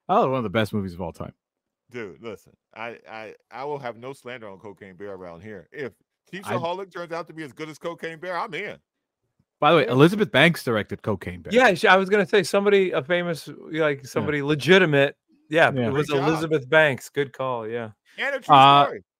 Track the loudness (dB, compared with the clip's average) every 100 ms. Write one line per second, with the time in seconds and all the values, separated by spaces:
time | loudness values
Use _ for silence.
0 | -2 0 0 -2 -2 -2 -2 -4 -8 -10
1 | -12 -12 -16 -18 _ _ _ _ _ -14
2 | -14 -14 -16 -18 _ _ _ -16 -14 -16
3 | -18 -18 -18 -20 _ -14 -10 -10 -10 -14
4 | -16 -18 -18 -18 -18 -20 -20 -20 -20 -16
5 | -16 -14 -16 -18 -18 -20 -18 -14 -14 _
6 | _ _ _ -16 -8 -8 -6 -8 -12 -14
7 | -10 -10 -12 -14 -16 -14 -14 -12 -12 -10
8 | -14 -12 -10 -8 -8 -10 -12 -14 _ _
9 | _ _ _ _ _ 0 4 4 4 6
10 | 4 4 0 4 4 2 -4 -4 -4 -8
11 | -6 -6 -8 -14 -2 2 2 4 4 4
12 | 2 0 2 0 0 0 2 2 2 -2
13 | -2 -4 -4 -8 -12 -18 -10 -2 -2 -2
14 | -8 -6 -4 -4 -2 -2 4 4 6 4
15 | 2 -2 _ _ -2 2 2 2 -2 -2
16 | 0 0 0 -2 -2 -4 0 2 2 0
17 | -8 -6 -6 -6 -8 -8 -8 -8 -10 -14
18 | _ -10 -8 -4 6 8 10 8 4 -2
19 | -18